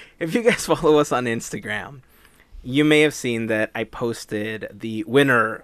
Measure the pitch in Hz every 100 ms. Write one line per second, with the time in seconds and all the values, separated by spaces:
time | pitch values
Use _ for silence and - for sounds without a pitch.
0 | - - 165 202 226 - - 151 160 151
1 | 147 127 123 113 - 135 107 107 95 139
2 | - _ _ _ _ - 123 135 151 151
3 | 151 - 127 113 113 110 110 113 110 -
4 | 120 113 - 107 107 110 - 104 113 110
5 | 107 135 139 123 110 101